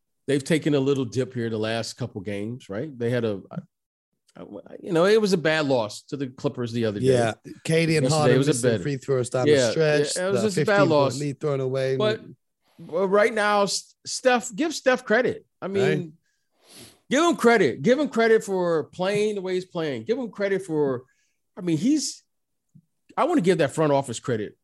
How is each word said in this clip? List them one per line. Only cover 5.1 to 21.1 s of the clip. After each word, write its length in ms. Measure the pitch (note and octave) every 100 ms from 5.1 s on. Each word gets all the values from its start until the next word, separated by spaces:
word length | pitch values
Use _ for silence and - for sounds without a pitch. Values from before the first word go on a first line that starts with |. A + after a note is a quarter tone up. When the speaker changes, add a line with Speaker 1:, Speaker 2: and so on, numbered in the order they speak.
| A3
Speaker 1:
was 140 | G#3
a 40 | F#3
bad 280 | D#3 D#3 C#3+
loss 380 | C3 G#2+ -
to 140 | - C3+
the 100 | C3+
Clippers 440 | C3 C#3+ B2 B2
the 140 | A#2 A2+
other 140 | G#2
day. 80 | B2+
Speaker 2:
Yeah, 260 | B2+ A#2 G#2 - -
K 240 | - E3 E3
D 100 | D#3
and 60 |
Speaker 1:
Yesterday 160 | C3+ D#3
Speaker 2:
Harden 180 | D3+ C#3
Speaker 1:
was 100 | C#3
a 40 |
Speaker 2:
missing 180 | B2 A#2+
Speaker 1:
better 140 | A2+
Speaker 2:
free 140 | F#2 C3+
throws 320 | - C3 A#2+
down 160 | C3 C3+
Speaker 1:
Yeah, 80 | D3
Speaker 2:
the 160 | A#2+
stretch. 460 | G#2+ D#3 D3 D3 F3+
Speaker 1:
yeah, 100 | F#3
it 40 |
was 100 | G3
Speaker 2:
The 60 | G#3+
Speaker 1:
just 100 | F3+
a 80 | D3+
bad 0 |
Speaker 2:
fifteen 120 | G3+
point 100 | F#3
Speaker 1:
loss. 280 | D3 C#3 C3
Speaker 2:
lead 200 | D3 -
thrown 200 | D3+ C#3
away. 340 | C3 C3+ C3 C3+
Speaker 1:
But, 260 | G#3+ A3 - - _ _ _ _
but 300 | E3 D#3 G3
right 260 | G3+ A3
now, 300 | A3 G#3 G#3
S-, 320 | G3+ - - _ -
Steph, 480 | - B3+ B3 -
give 220 | G3 D#4+ -
Steph 280 | - B3+
credit. 420 | - A3 A#3 - - _
I 40 | F3+
mean, 160 | G3
Speaker 2:
Hey. 280 | G3 F#3 E3+ D#3 _ _ _ _ _ - - _ _
Speaker 1:
give 140 | B3
him 120 | E4+ C4+
credit. 460 | A#3 A#3 D#3 C3+
Give 160 | D3+ C4
him 100 | C#4+
credit 340 | A3+ A3+ A3
for 400 | A3 F#3+ F3 D#3+ D3+
playing 480 | - F#3 G#3 G#3+ G#3
the 60 |
way 140 | F#3 F#3
he's 100 | F3+
playing. 380 | F3 D#3+ B2
Give 140 | A2 B3
him 120 | A#3
credit 320 | - G3+ F#3+
for, 420 | F#3 D#3 C#3+ B2+ -